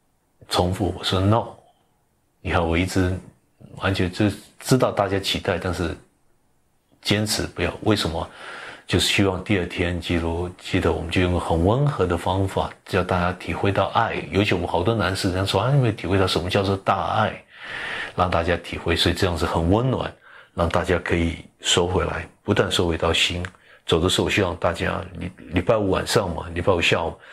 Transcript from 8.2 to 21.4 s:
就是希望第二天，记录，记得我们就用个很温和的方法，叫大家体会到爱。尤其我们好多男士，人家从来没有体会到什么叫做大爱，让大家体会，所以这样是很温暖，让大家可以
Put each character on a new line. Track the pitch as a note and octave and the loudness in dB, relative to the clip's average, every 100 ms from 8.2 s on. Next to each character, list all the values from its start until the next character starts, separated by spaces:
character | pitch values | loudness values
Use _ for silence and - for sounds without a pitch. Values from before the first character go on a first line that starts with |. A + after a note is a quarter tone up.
| E2 - - - - - - | -6 -10 -16 -14 -16 -18 -2
就 | F#2 | 0
是 | - | 2
希 | - | 4
望 | G2 F#2 | 2 2
第 | - G2+ | 0 0
二 | F2 | 0
天， | - F2 F2 | -2 -2 -2
记 | - F2 | -2 -2
录， | E2 E2 F2+ - | 0 -2 -6 -8
记 | - F#2 | -4 0
得 | E2+ | 2
我 | D#2+ | 0
们 | E2 | -2
就 | F#2+ | 0
用 | F2+ | 2
个 | F2 | 0
很 | - E2 | 0 2
温 | F2+ B2 C#3+ | 4 4 2
和 | C#3+ | 0
的 | F#2 F2 | 0 0
方 | - F#2+ F#2+ | 0 0 0
法， | F#2 - - | -2 -4 -8
叫 | - F#2+ | -2 -2
大 | F2 F2+ | 2 0
家 | F2 | 0
体 | F2+ - | -2 -6
会 | E2 G2+ | -2 0
到 | G2 F#2+ | 0 0
爱。 | A2 A2 D#2 - | 0 0 -2 -2
尤 | G2 | 0
其 | G#2 | 2
我 | F#2 | 0
们 | F2 | 0
好 | F2 | 0
多 | F#2 | 0
男 | A#2 F2 F#2+ | 0 0 0
士， | G2 | -2
人 | F2+ | -2
家 | G2 | 0
从 | F#2+ | 0
来 | A#2 | 2
没 | C#3+ B2 | 2 2
有 | |
体 | G2+ E2 | 0 0
会 | G2 | 2
到 | F#2 | 2
什 | F2 | 0
么 | F2 | 0
叫 | G2+ | 0
做 | G2 G2 | 0 0
大 | - G2 E2+ G#2 | 0 0 0 0
爱， | G#2 - - - - - - - - | 0 -2 -14 -18 -14 -10 -8 -8 -8
让 | - F2+ | -2 0
大 | E2+ | 2
家 | E2+ E2+ | 0 -2
体 | - - | -2 -6
会， | - | -2
所 | E2+ F2+ | 2 2
以 | |
这 | - F#2+ | 2 0
样 | E2 | 0
是 | D#2+ | 0
很 | E2 E2 | 0 2
温 | G#2 C3 | 4 2
暖， | G2+ D#2 - - - - | 0 -4 -8 -20 -20 -12
让 | - E2+ | -2 0
大 | F2 | 0
家 | E2+ F2 | 2 0
可 | - F2 | 2 0
以 | E2 D#2+ | 0 -2